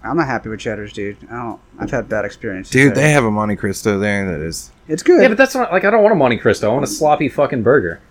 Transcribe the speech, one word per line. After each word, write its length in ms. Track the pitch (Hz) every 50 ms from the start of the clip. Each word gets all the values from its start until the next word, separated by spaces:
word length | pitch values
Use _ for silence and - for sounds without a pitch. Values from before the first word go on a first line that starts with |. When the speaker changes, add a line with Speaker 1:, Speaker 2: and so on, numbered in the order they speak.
| -
Speaker 1:
I'm 140 | 107 135 170
not 80 | 160 135
happy 220 | 127 110 - 113
with 100 | 110 107
Cheddar's, 320 | - 120 107 104 104 104
dude. 260 | - - 101 101 104 - - -
I 60 | 117
don't, 240 | 120 123 120 104 - _ _ _ -
I've 120 | - 104
had 180 | 139 123 107 -
bad 160 | 110 107 101
experiences 460 | 104 - - - 113 95 92 92 -
Speaker 2:
Dude, 240 | - 131 139 143 -
Speaker 1:
there. 80 | - 139
Speaker 2:
they 80 | 156
have 140 | 151 147 123
a 60 | 110
Monte 260 | 107 104 107 104 104 92
Cristo 420 | - 104 95 - - 113 104 98
there 260 | 101 104 101 101 98 95
that 120 | 87 73 76
is 280 | 82 80 - - - _ _ _ -
Speaker 1:
It's 160 | 156 185 -
good. 180 | - 359 339
Speaker 3:
Yeah, 60 | 285 254
but 100 | 220 208
that's 160 | 269 262 -
not, 160 | 262 240 -
like, 140 | 175 190 196
I 60 | 196
don't 100 | 214 226
want 120 | 208 208 220
a 20 | 175
Monte 200 | 139 123 120 101
Cristo. 320 | - 120 101 - - 107
I 20 | 113
want 100 | 135 143
a 40 | -
sloppy 420 | 151 - 156 151 151 147 156 135
fucking 320 | - - 143 143 - 127
burger. 400 | 107 113 135 147 101 85 82 - _ _